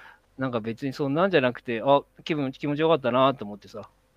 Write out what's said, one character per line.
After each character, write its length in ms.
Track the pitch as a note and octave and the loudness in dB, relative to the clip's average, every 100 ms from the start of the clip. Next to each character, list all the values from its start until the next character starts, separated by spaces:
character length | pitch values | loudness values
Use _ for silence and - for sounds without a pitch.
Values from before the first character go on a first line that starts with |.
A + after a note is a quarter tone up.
| - _ _ - | -20 _ _ -8
な 100 | C3 | -6
ん 40 | |
か 80 | A#2+ | -4
別 280 | A2 A2 C#3 | -6 -8 -8
に 60 | |
そ 140 | B2+ C#3 | -6 -2
ん 60 | |
な 140 | D3 G3 | 0 2
ん 40 | |
じ 60 | E3 | 2
ゃ 40 | |
な 120 | B2+ | 2
く 80 | A#2+ | -2
て、 200 | - A2+ C3+ | -6 -2 4
あ、 160 | C#3+ - _ | 4 2 _
気 100 | - | -6
分、 180 | D3+ C3+ | -4 -4
気 140 | - D3 | -6 -6
持 100 | D3 | 0
ち 60 | |
よ 80 | D#3+ | 2
か 60 | D#3 | 2
っ 40 | |
た 120 | B2+ | 2
な 240 | B2 C3+ C3+ | 4 4 2
と 100 | G#2 | -8
思 100 | G#2 | -14
っ 20 | |
て 80 | - | -16
さ。 200 | G#2 - _ _ | -16 -16 _ _